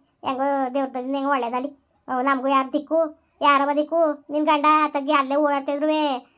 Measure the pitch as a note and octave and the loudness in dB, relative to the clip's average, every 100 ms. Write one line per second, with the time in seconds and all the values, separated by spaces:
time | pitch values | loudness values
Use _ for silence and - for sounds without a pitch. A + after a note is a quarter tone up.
0 | _ _ - C4 C#4 C#4 B3+ C4+ C4+ C4 | _ _ -6 -2 0 0 -2 -2 -4 -6
1 | B3+ C#4 C#4 C#4 A#3 B3+ C#4 - _ _ | -6 -4 0 0 -2 -4 -6 -12 _ _
2 | - B3+ C4+ C4+ C4+ C4+ C4 D4 D4 D#4+ | -6 -2 0 0 2 0 0 -4 -2 0
3 | D#4 D#4 _ _ C#4+ C#4 C#4+ D4 D4 E4 | 0 -6 _ _ 2 4 2 0 0 0
4 | D#4+ C#4+ - D4 D4+ D4+ D4+ D4+ D4+ C#4+ | 0 -2 -6 -2 2 2 4 4 2 -2
5 | C#4 D4+ C4 C#4+ D4 C#4+ C#4 C#4+ D4+ D#4 | 0 0 2 0 2 0 -4 -2 0 0
6 | D4 C4 - | 0 -4 -8